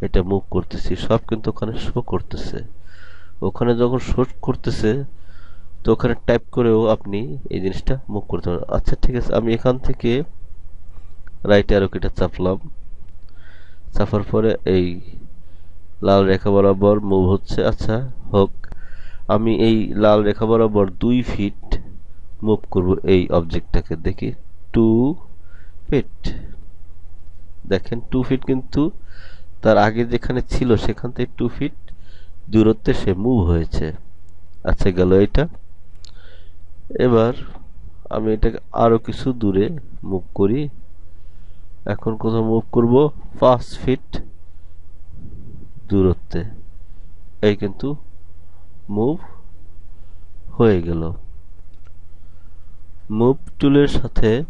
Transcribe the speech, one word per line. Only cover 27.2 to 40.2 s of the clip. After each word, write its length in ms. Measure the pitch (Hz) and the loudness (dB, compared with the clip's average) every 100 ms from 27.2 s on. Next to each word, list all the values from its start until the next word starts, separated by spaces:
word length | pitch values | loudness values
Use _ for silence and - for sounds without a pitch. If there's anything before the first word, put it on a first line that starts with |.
| - - - - - | -6 -6 -6 -6 -2
দেখেন 340 | 95 - 117 - | -2 0 -4 -2
টু 100 | 131 | -2
ফিট 200 | 123 131 - | 0 0 0
কিন্তু 460 | 131 123 - 160 - - - - - - - | -2 0 0 0 -2 -4 -6 -6 -6 -6 0
তার 160 | 113 101 | 4 6
আগে 280 | 104 113 117 | 4 2 0
যেখানে 360 | 120 - 127 | 0 0 -2
ছিল 340 | - - 120 110 | 0 2 4 4
সেখান 360 | 120 - 120 | 2 -2 -4
থেকে 200 | 123 120 - | -4 -4 -2
টু 100 | 120 | -2
ফিট 260 | - 143 - - - - - - - - | -2 -4 -4 -6 -6 -6 -6 -6 -6 0
দূরত্বে 440 | 107 107 110 - | 4 6 4 2
সে 200 | 123 110 | 2 2
মুভ 240 | 92 117 120 82 | 0 2 2 4
হয়েছে। 440 | 82 80 - 80 - - - - - - - | 2 2 0 0 -4 -6 -6 -6 -6 -6 -4
আচ্ছা, 260 | - - 101 | 0 4 4
গেল 200 | 87 92 | 4 6
এটা। 340 | 95 104 - 160 - - - - - - - - - - - - - - - | 6 6 4 2 -2 -8 -8 -8 -8 -8 -8 -8 -8 -6 -6 -6 -6 -4 2
এবার 340 | 123 117 113 139 - - - - - - - | 4 6 4 0 -6 -8 -8 -8 -8 -8 -6
আমি 240 | - 110 | -2 0
এটাকে 240 | 110 113 - - | 2 2 0 -4
আরও 260 | - 117 113 | 2 4 4
কিছু 360 | 110 107 135 | 2 -4 -2
দূরে 360 | 123 104 95 110 160 - - | 0 2 2 2 -2 -6 -6
মুভ 200 | 92 92 | -4 -4